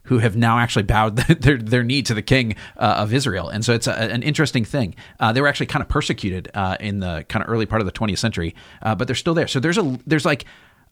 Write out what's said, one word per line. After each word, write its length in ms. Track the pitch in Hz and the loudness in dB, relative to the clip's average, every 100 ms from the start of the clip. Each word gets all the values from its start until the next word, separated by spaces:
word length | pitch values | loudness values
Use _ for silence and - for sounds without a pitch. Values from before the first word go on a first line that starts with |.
| - | 0
who 120 | 127 | 2
have 180 | 113 104 | 2 2
now 220 | 117 117 | 2 4
actually 240 | 120 117 | 2 0
bowed 340 | 101 107 110 110 | 2 2 2 0
<laughs> 260 | 123 170 | 4 4
their, 160 | 139 131 | 6 2
their 260 | 110 123 | 2 0
knee 180 | 120 139 | 2 0
to 140 | - 107 | 0 -2
the 80 | |
king, 320 | - 131 117 - - - | 2 2 2 -4 -10 -2
uh, 180 | 107 92 | 0 2
of 160 | 104 | 0
Israel. 360 | 131 123 92 82 | 0 0 -4 -4
And 140 | 104 | -4
so 80 | 113 | 0
it's 140 | 117 - | 0 0
a, 80 | |
an 300 | 90 113 120 | -2 -2 -2
interesting 420 | 147 143 143 127 104 | -2 0 0 0 -2
thing. 300 | 147 98 - - - | -2 -2 -6 -20 -2
Uh, 120 | 113 | 0
they 100 | 120 | 2
were 60 | 143 | 2
actually 200 | - 135 | 0 -2
kind 160 | - | -2
of 60 | 92 | -2
persecuted, 600 | 147 - - 101 90 - 104 | -2 -2 -4 -4 -6 -6 -4
uh, 200 | 92 92 | -2 -2
in 220 | 104 101 | -4 -4
the 220 | 90 80 - | -4 -6 -4
kind 160 | 107 - | -6 -2
of 40 | |
early 180 | 113 107 | -2 0
part 140 | 110 | 0
of 40 | 95 | -2
the 60 | |
twentieth 260 | - 110 90 | -2 -4 0
century, 380 | 113 90 82 - - - | -2 -2 -6 -8 -20 -8
uh, 140 | 110 101 | -4 -2
but 120 | 104 | -2
they're 80 | 127 | -2
still 200 | 175 165 | 0 0
there. 120 | 180 | 0
So 120 | 135 | 0
there's 180 | 156 185 | 0 0
a, 220 | 160 127 - | 0 -4 0
there's, 180 | 156 165 | 0 2
like, 200 | 143 - - - _ _ | -2 -4 -20 -20 _ _